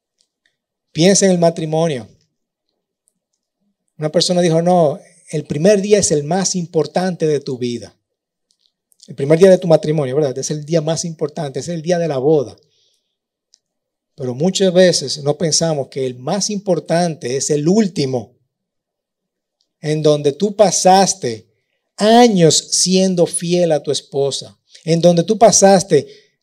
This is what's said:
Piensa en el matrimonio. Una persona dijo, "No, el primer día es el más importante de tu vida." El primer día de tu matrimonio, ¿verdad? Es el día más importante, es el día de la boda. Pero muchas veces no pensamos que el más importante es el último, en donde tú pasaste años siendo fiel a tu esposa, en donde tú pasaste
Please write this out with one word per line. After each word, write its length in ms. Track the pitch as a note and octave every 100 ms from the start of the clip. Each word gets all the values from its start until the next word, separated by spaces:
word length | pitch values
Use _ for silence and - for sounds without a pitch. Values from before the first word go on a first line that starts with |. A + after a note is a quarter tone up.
| _ _ _ _ _ _ _ _ _
Piensa 340 | - F3 G3 G3
en 60 |
el 60 | F3+
matrimonio. 720 | E3+ E3+ D#3+ D#3 E3 B2+ G2+ _ _ _ _ _ _ _ _ _ _ _ _ _ _ _ _ _ _ _
Una 140 | D3+
persona 300 | F3 E3+ F3+
dijo, 200 | F3 D#3+
"No, 380 | E3+ F3+ D3+ D3 - _ _
el 160 | D#3 C#3+
primer 360 | D3+ F3+ G#3
día 180 | G3+ G#3
es 120 | -
el 140 | D3+ C#3+
más 280 | F#3 F3+
importante 760 | F#3 E3 D#3+ D3 F3+ F#3 F3 D#3
de 120 | C#3+
tu 180 | C#3+ B2
vida." 380 | B2 A#2+ G2 _ _ _ _ _ _ _ _ _ _ _ -
El 80 | C#3
primer 240 | C#3 E3
día 100 | F#3+
de 80 | F3+
tu 120 | F3+
matrimonio, 440 | D#3 D3+ D#3 C3
¿verdad? 240 | C3+ D3 B2+
Es 140 | -
el 140 | D3+ D3
día 160 | E3
más 240 | D3+ D#3+ E3+
importante, 560 | D#3 D3 - C#3+ C3+
es 80 | C#3
el 120 | E3+
día 160 | D#3 F3
de 120 | E3
la 80 | C3+
boda. 400 | C3+ D#3 A2+ - _ _ _ _ _ _ _ _ _ _ _ _ _ _ _ _
Pero 200 | B2+ B2
muchas 380 | F3 F#3+ F#3+
veces 500 | F3 F#3 E3 C3+ D3+
no 140 | C#3+ D3
pensamos 500 | E3+ D3+ E3 D3+ C3+
que 180 | C#3+ C3
el 100 | B2
más 340 | C3 G3 G3
importante 880 | G#3 G3+ E3 - E3 F3 D3+ A#2+ C3+
es 140 | -
el 180 | D3+ D3
último, 680 | G#3 G3+ - C3+ B2+ G2+ _ _ _ _ _ _ _ _ _ _ _ _ _ _ _
en 240 | D3+ D#3
donde 300 | D3+ D3 C#3+
tú 240 | C#3 G#3 G3+
pasaste 880 | G3 - F#3 F#3+ F#3+ - C3 A2 - _ _ _ _ -
años 720 | G#3 A#3 B3 F#3+ D#3+ - -
siendo 560 | - F3+ F#3 F#3+ F3 E3
fiel 440 | - E3+ F3 F3
a 120 | D3
tu 80 | D3
esposa, 680 | C3+ - C#3+ C#3 C3 A2 _ _ _ D#3+
en 160 | E3
donde 220 | E3+ E3+
tú 140 | E3+ G#3+
pasaste 680 | A3 - G3 G3 - D3+ - - _ _